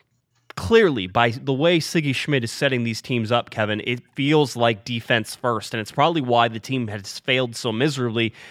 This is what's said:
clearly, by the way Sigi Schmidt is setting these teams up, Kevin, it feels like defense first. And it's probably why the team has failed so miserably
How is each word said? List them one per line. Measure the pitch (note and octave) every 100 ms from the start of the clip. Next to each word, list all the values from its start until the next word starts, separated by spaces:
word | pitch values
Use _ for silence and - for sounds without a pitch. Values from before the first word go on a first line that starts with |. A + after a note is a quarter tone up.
| _ _ _ _ _ -
clearly, | - A3+ G3 B2+ F#2
by | A#2 A#2+
the | A#2+ C3+
way | C3 E3 F3
Sigi | - E3+ C#3+ B2+
Schmidt | - C#3+ A2+
is |
setting | - C#3+ B2+ A#2
these | A2
teams | - B2 G#2+
up, | A#2+ -
Kevin, | - G#2+ G#2 A2+
it | B2 _ -
feels | C#3 D3+ C3+ A#2
like | A#2 G#2 -
defense | A#2 - A#2+ G#2+ -
first. | B2+ A2+ -
And | A#2
it's | G#2+
probably | - D3+ E3
why | B2 A#2 A#2
the | A2+
team | - C3 A2+
has | G#2 F#2+ -
failed | - C3 B2 A2+
so | B2
miserably | A2 D3+ C3 B2 A2+ A2+ - -